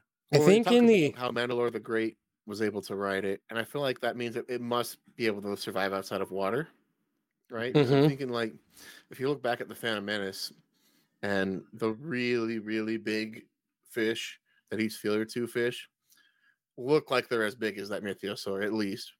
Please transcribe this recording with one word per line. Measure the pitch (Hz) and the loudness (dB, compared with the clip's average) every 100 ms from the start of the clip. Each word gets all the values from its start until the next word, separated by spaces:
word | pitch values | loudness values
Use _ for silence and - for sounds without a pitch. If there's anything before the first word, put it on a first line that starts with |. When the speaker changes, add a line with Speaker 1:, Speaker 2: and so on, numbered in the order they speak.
| _ _ - | _ _ 2
Speaker 1:
I | 147 | 6
Speaker 2:
Well, | 151 | 8
we | 214 | 8
Speaker 1:
think | |
Speaker 2:
talk | 233 240 | 8 8
Speaker 1:
in | |
Speaker 2:
about | 233 | 8
Speaker 1:
the | 208 143 | 8 6
Speaker 2:
how | 123 123 | 0 -2
Mandalore | 120 123 120 120 | 0 0 2 0
the | 110 | -2
Great | 107 113 113 - _ _ - | -2 0 0 -4 _ _ -10
was | 104 | -2
able | 107 101 | -2 -2
to | - 98 | -6 -2
ride | 98 98 | 0 0
it, | 98 98 - | 0 -4 -6
and | 113 | -6
I | |
feel | 113 143 | -4 -2
like | 135 120 | -2 0
that | 120 113 | -2 -2
means | 120 | -4
that | 117 - | -6 -6
it | 123 | -6
must | 120 120 117 - _ - | 0 0 0 -6 _ -2
be | 113 | 0
able | 101 | 0
to | 101 101 | -4 -6
survive | - 95 98 | -4 -2 0
outside | 95 - 101 | -2 -4 -4
of | 92 | -4
water, | 95 95 120 160 _ _ _ _ _ _ _ - | -2 -2 -2 -4 _ _ _ _ _ _ _ -12
right? | 117 123 147 | -6 0 2
So | 131 139 | 4 6
I'm | |
Speaker 1:
Mm-hmm. | |
Speaker 2:
thinking, | 151 135 131 | 6 2 -4
like, | 117 113 - _ - - - - | -2 -4 -6 _ -20 -20 -20 -18
if | - | -6
you | 131 | -4
look | 135 | -2
back | 120 120 | -2 -2
at | 123 | -6
the | |
Phantom | - 120 104 | -6 -4 -2
Menace | 101 104 98 95 - - _ _ _ _ _ _ | -2 -4 -4 -6 -10 -12 _ _ _ _ _ _
and | 101 98 95 92 - | -2 0 0 -2 -8
the | 113 113 | -4 -4
really, | 110 156 123 123 120 113 113 | -4 -6 -4 0 0 -2 -4
really | 104 110 110 113 | -4 -4 -2 -4
big | 104 107 110 117 - _ _ _ _ | -2 -4 -4 -10 -20 _ _ _ _
fish | 120 110 113 - - _ _ - | -2 0 -2 -6 -12 _ _ -8
that | 104 | -4
eats | 110 - | -4 -2
Feeler | 107 107 | -2 -2
Two | 110 123 117 | -2 -4 -4
fish | 123 120 123 - _ _ _ _ _ _ _ _ - | -2 -2 -4 -14 _ _ _ _ _ _ _ _ -8
look | 123 151 147 | 2 2 4
like | 127 - | 0 2
they're | 117 | 0
as | 107 113 | 0 -2
big | 110 101 | -4 -4
as | 98 | -6
that | 95 | -6
Mythiosaur, | 101 92 98 101 101 98 | -6 -6 -6 -6 -6 -4
at | 104 | -2
least, | 110 101 92 - | -2 -2 -4 -10